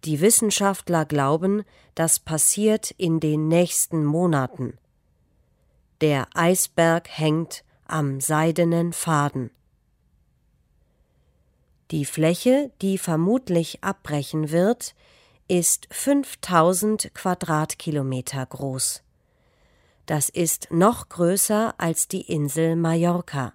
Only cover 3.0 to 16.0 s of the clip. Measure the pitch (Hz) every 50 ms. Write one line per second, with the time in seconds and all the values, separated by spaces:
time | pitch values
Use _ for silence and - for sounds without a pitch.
3 | 185 170 165 160 160 156 151 151 156 156 165 170 180 170 - - - - - 160
4 | 151 147 147 165 180 180 160 143 131 123 - - 131 113 - - _ _ _ _
5 | _ _ _ _ _ _ _ _ _ _ _ _ _ _ _ _ _ _ _ _
6 | 156 151 147 135 127 - - - 170 170 185 185 - - _ - 165 165 165 170
7 | - - - - 156 156 151 160 165 160 - - _ _ _ _ _ _ 165 160
8 | 147 143 135 135 135 - 156 151 160 165 160 170 170 170 170 170 170 175 170 -
9 | - 165 160 147 143 143 - 135 127 110 _ _ _ _ _ _ _ _ _ _
10 | _ _ _ _ _ _ _ _ _ _ _ _ _ _ _ _ _ _ _ _
11 | _ _ _ _ _ _ _ _ _ _ _ _ _ _ _ _ _ _ - 156
12 | 143 - - - 156 160 175 - - 247 254 277 294 269 _ _ - 196 190 190
13 | - - 165 156 165 185 226 262 262 - 180 170 165 - - - - 185 196 _
14 | _ - 147 147 139 - - 156 156 147 151 170 180 202 240 247 - - - _
15 | _ _ _ _ _ _ _ _ _ _ 185 175 170 - - - - _ - -